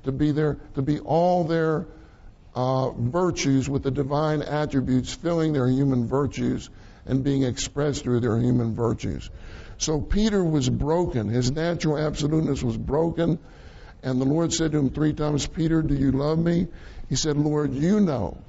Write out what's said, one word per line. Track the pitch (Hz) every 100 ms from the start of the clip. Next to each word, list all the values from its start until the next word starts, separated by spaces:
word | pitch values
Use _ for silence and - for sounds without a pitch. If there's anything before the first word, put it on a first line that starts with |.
to | 135
be | 135 151
their, | 147 151 139 -
to | -
be | 135 151
all | - 160 175 180
their, | 160 165 160 151 - - - - - - -
uh, | 120 127 131 127
virtues | 123 120 170 180 123 139 135 127
with | 139
the | 135
divine | 131 135 143 156 151
attributes, | - 147 151 139 127 127 127
filling | - 165 170 160
their | 147 127
human | 131 139 127 117
virtues | 131 139 - 123 127 - - - - -
and | 131
being | 139 139
expressed | 131 120 - 143 147 127
through | - 120
their | 117 113
human | 123 123 113
virtues. | 107 117 117 104 69 - - - - - -
So | - 165
Peter | - 202 214 202
was | 175 156 127
broken. | 117 139 170 175 120 104
His | 120 123
natural | 147 170 175 156 147
absoluteness | 151 151 180 156 160 139
was | 123 113
broken. | 113 139 165 165 165 160 - - - - - -
And | 131 127
the |
Lord | 135 156 165
said | 165 160
to | 151
him | 135
three | - 151
times, | 151 151 147 -
"Peter, | - 160 160
do | 147
you | 139 139
love | 131 147 160
me?" | 170 170 180 - - - -
He | 135
said, | 160 147
"Lord, | 151 151 147
you | 131 160 214
know. | 190 127 98 -